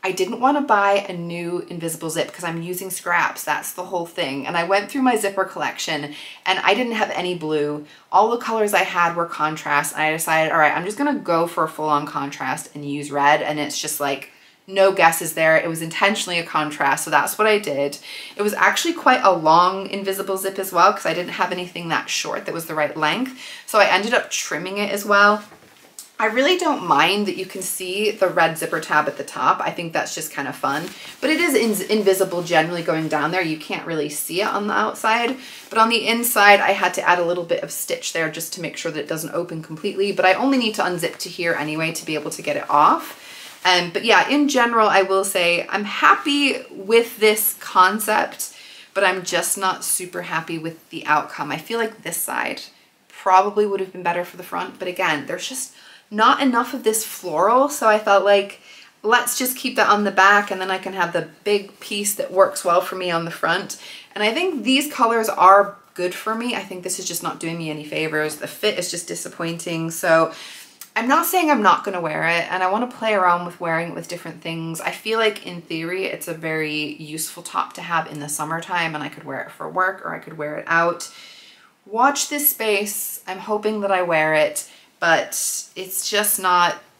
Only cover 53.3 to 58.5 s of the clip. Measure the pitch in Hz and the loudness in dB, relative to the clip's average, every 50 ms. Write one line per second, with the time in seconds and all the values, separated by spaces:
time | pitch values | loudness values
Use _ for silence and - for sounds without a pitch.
53.3 | 185 185 196 208 202 208 208 208 196 196 190 185 - 180 175 170 165 175 175 - | 6 6 6 6 2 2 2 2 0 -2 -4 -6 -8 -6 -4 -2 -2 -2 -4 -6
54.3 | - 180 180 - 180 175 180 185 - - 190 180 175 - 180 160 156 143 131 135 | -10 -16 -14 -10 -8 -8 -8 -8 -10 -8 -8 -8 -4 -2 0 0 0 -2 -2 -6
55.3 | 165 185 - - 262 262 - - - - - - - - _ _ 214 208 220 247 | -8 -6 -6 -8 -8 -8 -10 -10 -12 -20 -20 -20 -20 -20 _ _ 0 4 4 4
56.3 | - - 277 269 240 247 254 - - 254 - 220 214 214 - - - - - 180 | 6 4 2 2 4 2 0 0 -6 0 0 0 0 0 -4 -6 -10 -10 -8 -4
57.3 | 151 156 185 208 240 254 269 285 285 - 240 220 214 214 214 214 202 196 190 202 | 0 4 4 6 6 6 4 4 0 2 4 4 4 4 4 6 6 6 8 6
58.3 | 202 202 196 196 | 6 6 4 0